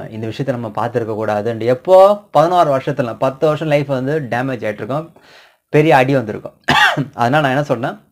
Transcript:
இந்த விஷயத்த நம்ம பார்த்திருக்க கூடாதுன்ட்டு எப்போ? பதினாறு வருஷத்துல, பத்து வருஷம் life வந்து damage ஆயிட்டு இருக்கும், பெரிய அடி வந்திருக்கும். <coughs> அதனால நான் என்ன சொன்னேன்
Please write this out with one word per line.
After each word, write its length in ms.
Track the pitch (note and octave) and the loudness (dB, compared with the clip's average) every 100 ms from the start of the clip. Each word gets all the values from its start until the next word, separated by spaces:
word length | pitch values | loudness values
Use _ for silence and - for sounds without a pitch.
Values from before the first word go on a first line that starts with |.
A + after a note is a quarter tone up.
| G2 | -10
இந்த 140 | A2 A2 | -10 -10
விஷயத்த 240 | A2 C3+ | -6 -6
நம்ம 180 | A#2+ A2+ G#2+ | -6 -6 -4
பார்த்திருக்க 380 | A#2 A#2+ A2 G#2+ | -4 -4 -4 -4
கூடாதுன்ட்டு 500 | A2 G#2 A2 A2+ A2+ | -2 -2 -2 -4 -2
எப்போ? 320 | B2+ F3+ F#3 G3 G#3 - | -2 4 6 8 4 0
பதினாறு 380 | D3 E3 F3+ D#3 | 2 2 2 2
வருஷத்துல, 400 | C3+ D#3 C#3 A#2+ A2 | 0 -2 -4 -4 -2
பத்து 260 | C3+ C3+ D#3 | -4 0 -2
வருஷம் 200 | D3+ D#3 | 0 0
life 200 | D3 C#3 | -2 0
வந்து 260 | C3 C3 D#3+ | -4 -2 -4
damage 440 | B2 A#2+ C3+ B2 | -4 -4 -4 -4
ஆயிட்டு 180 | G#2+ G#2+ | -6 -6
இருக்கும், 240 | A2+ C#3+ E3 _ _ - _ _ _ | -6 -8 -8 _ _ -20 _ _ _
பெரிய 220 | D3 D#3 C#3+ | 2 4 4
அடி 180 | B2+ | 4
வந்திருக்கும். 420 | C#3 G#2+ G2+ - _ - | 0 -2 -8 -10 _ -2
<coughs> 460 | - - - B2+ | 2 2 0 -6
அதனால 280 | G2+ A#2+ D3+ | -2 0 2
நான் 140 | C#3+ C3 | 0 -2
என்ன 80 | |
சொன்னேன் 320 | C#3+ A#2+ C#3 G#3 _ | -2 -4 -4 -10 _